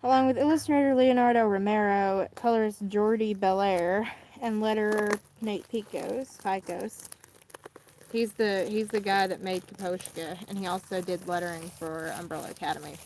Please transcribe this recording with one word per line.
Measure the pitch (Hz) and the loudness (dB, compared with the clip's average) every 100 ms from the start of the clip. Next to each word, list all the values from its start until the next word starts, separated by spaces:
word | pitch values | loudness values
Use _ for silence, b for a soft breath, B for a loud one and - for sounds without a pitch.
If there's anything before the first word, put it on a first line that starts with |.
along | 247 262 262 | 4 4 4
with | 247 | 4
illustrator | 294 320 294 285 277 | 4 2 4 4 4
Leonardo | 262 254 247 240 240 220 | 6 6 6 6 6 4
Romero, | 196 202 214 208 202 196 190 185 | 2 2 2 4 2 2 0 -2
colorist | - 233 226 220 208 202 | -2 0 2 2 -2 -4
Jordi | 208 214 220 220 202 | 2 2 2 0 0
Belair, | 196 190 196 180 175 190 226 B B B | 2 2 2 2 2 0 -2 B B B
and | 233 214 | -4 -2
letterer | 214 220 214 214 208 208 - - | 0 0 0 0 0 -2 -4 -10
Nate | 214 202 - | -6 -6 -6
Picos, | 233 202 165 156 220 262 - | -6 -6 -8 -6 -6 -8 -8
Picos. | 208 190 190 175 214 - - - - - _ - - - - - - | -4 -4 -4 -8 -8 -10 -14 -14 -16 -20 _ -20 -20 -20 -20 -20 -8
He's | 226 226 | -2 -2
the, | - 220 196 - | 0 0 0 0
he's | 214 214 | -2 -2
the | 220 | -4
guy | 196 196 190 | 0 2 2
that | 185 | -2
made | 190 185 - | -4 -6 -8
Kokoschka, | - 185 180 - - 165 175 202 | -10 -6 -6 -8 -10 -10 -10 -10
and | 202 | -8
he | 190 | -4
also | 185 - 190 | -6 -4 -6
did | 180 180 180 | -4 -6 -4
lettering | 175 175 165 170 - | -4 -4 -8 -12 -12
for | 165 160 160 107 | -10 -8 -8 -8
Umbrella | 170 160 156 | -8 -10 -10
Academy. | 165 160 151 151 151 | -8 -6 -6 -8 -16